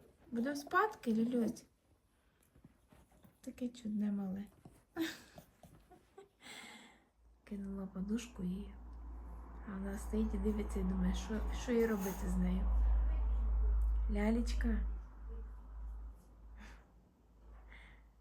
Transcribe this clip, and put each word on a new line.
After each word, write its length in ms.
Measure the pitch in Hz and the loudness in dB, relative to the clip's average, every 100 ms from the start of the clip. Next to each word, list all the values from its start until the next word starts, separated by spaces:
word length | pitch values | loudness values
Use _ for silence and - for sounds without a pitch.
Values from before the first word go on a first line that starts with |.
| - - - | -20 -20 -6
Будемо 240 | 233 269 285 | -2 -2 -4
спадки, 580 | - 370 427 - 240 220 | 2 4 4 2 0 2
Лялюсь? 480 | 233 247 214 - - _ _ _ _ _ _ _ _ - - _ _ - - - - _ | 4 2 2 -2 -12 _ _ _ _ _ _ _ _ -20 -20 _ _ -20 -20 -20 -20 _
Таке 280 | 262 - 247 | -12 -6 -6
чудне 420 | - 214 208 208 | -4 -2 2 2
мале. 320 | 202 190 196 208 - - - _ 339 | 2 -2 -4 -8 -14 -20 -20 _ -4
<laughs> 80 | 320 - - - - _ - - - 359 _ - - _ - - - - - - _ _ - - | -4 -6 -16 -20 -20 _ -20 -20 -20 -20 _ -20 -20 _ -18 -16 -16 -18 -20 -20 _ _ -20 -20
Кинула 440 | - 196 196 196 190 | -10 -8 -6 -6 -4
подушку 560 | 190 202 233 - - | -4 0 0 -2 -4
і... 220 | 180 190 202 - - - - - - - - - - | -2 -2 -6 -10 -14 -12 -10 -10 -10 -12 -12 -12 -8
а 100 | 190 | -6
вона 200 | 196 202 | -4 -4
стоїть 360 | - 220 220 | 0 2 2
і 40 | 196 | 2
дивиться 420 | 208 208 208 202 | 2 2 0 0
і 40 | |
думає, 320 | 185 185 185 202 | 2 4 2 2
що, 360 | - 214 - - | 0 -2 -2 -2
що 80 | 254 | 2
їй 160 | 233 226 | 4 4
робити 420 | 202 190 180 185 | 2 0 0 0
з 80 | 185 | 2
нею. 240 | 180 185 202 - - - - - - - - - - - - - - | 4 4 4 6 6 6 4 2 2 2 2 4 4 4 4 2 2
Лялечка. 680 | 202 214 233 226 - 233 208 - - - - - - - - - - - - - - - - - - - - - - - _ - - - - - - - - - - | 4 4 4 2 2 2 2 0 -4 -10 -14 -10 -10 -10 -14 -14 -10 -10 -10 -12 -14 -20 -20 -20 -18 -16 -18 -20 -20 -20 _ -20 -20 -20 -18 -18 -20 -20 -20 -20 -20